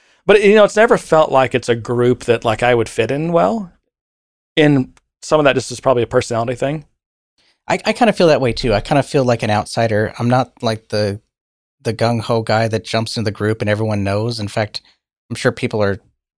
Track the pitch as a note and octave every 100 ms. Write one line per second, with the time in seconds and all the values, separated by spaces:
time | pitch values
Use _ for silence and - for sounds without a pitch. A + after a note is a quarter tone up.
0 | _ _ - G#3 G3+ G#3+ G3+ - A3+ A#3+
1 | - D#3+ D3+ C3+ C3 B2+ - A#2+ A2 A#2+
2 | A#2+ B2 - A#2 A#2+ G#2+ B2 A#2+ A2 -
3 | A2+ C#3 E3 E3+ F#3 A3+ F3+ _ _ _
4 | _ _ _ _ _ - D3+ C#3+ B2+ _
5 | _ _ - D#3 C#3+ B2+ - A#2+ C#3 B2
6 | A#2 B2+ - A2+ A#2 A#2 C3+ D#3 - _
7 | _ _ _ _ _ _ - F#3 - A3
8 | A#3 - F3 C#3 B2+ A2+ B2+ G#2 - C#3+
9 | B2+ D3 B2 A#2 A2 G#2 - - A#2 G#2+
10 | G#2+ - A#2 B2+ C3 _ A#2+ A2 _ G#2+
11 | G#2 G2+ _ _ _ _ _ _ B2 A2
12 | A2+ A#2 G#2+ A#2 A2+ A2 A2+ A2 - A2+
13 | A2 - G#2+ G2+ G#2 G#2+ G#2 G#2 A2 G#2
14 | G2 G2+ A2+ A#2 G#2 - G#2+ - _ _
15 | _ _ - A#2 C3 - A#2+ A2 G2+ G2
16 | _ _ _